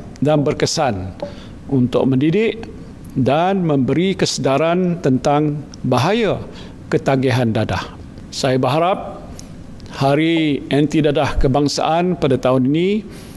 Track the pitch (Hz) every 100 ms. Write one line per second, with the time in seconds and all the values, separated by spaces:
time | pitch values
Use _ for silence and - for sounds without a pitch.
0 | - - 135 151 143 - 151 - 139 98
1 | 92 - - - - - - 135 123 165
2 | 156 131 151 190 226 - - - - -
3 | - - 123 147 180 196 170 139 127 139
4 | 190 185 175 - 135 135 165 175 180 170
5 | 147 127 151 143 151 147 - - 127 123
6 | 151 226 202 131 107 - - - - -
7 | - 139 131 123 117 110 104 92 - -
8 | - - - - 135 131 127 151 175 196
9 | - - - - - - - - - -
10 | 139 143 160 165 156 139 - 139 151 160
11 | 147 147 131 - 139 143 143 - 147 165
12 | 180 175 151 127 127 131 127 156 185 214
13 | - - -